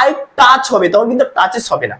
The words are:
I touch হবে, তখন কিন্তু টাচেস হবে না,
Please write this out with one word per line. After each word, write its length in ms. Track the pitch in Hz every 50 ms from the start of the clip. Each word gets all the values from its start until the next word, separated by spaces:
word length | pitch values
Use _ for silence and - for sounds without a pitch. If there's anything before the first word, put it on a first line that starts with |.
| 262
I 20 | 285 302
touch 580 | 277 - - - - 254 247 262 262 262 -
হবে, 180 | 247 202 180 170
তখন 200 | 175 208 233 226
কিন্তু 160 | 240 247 262
টাচেস 480 | - - - 185 185 - 185 - - 151
হবে 140 | - 120
না, 120 | 107 101 -